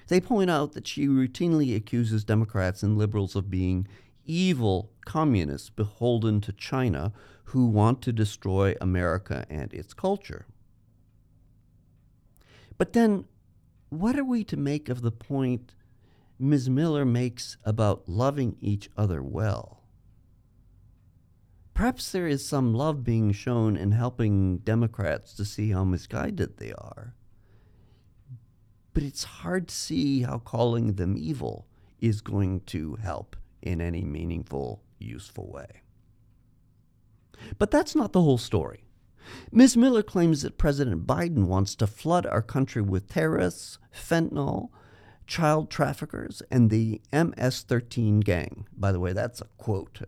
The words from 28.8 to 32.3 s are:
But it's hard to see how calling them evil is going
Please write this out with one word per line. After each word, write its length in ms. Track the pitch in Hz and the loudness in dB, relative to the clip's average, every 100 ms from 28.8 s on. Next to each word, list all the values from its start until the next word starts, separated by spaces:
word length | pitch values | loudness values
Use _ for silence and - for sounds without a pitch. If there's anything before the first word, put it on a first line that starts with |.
| _ | _
But 100 | - | -4
it's 220 | 143 - | -4 -6
hard 420 | - - 170 180 170 | -12 -10 -4 -4 -4
to 80 | |
see 480 | - - 156 143 135 | -8 -4 -2 0 0
how 160 | 123 131 | 0 -4
calling 560 | - 123 120 117 113 | -6 0 2 2 0
them 220 | 92 87 101 | 0 -2 -2
evil 480 | 156 139 64 50 - _ - _ | -4 -6 -6 -8 -14 _ -20 _
is 220 | 117 107 | 0 0
going 400 | - | -2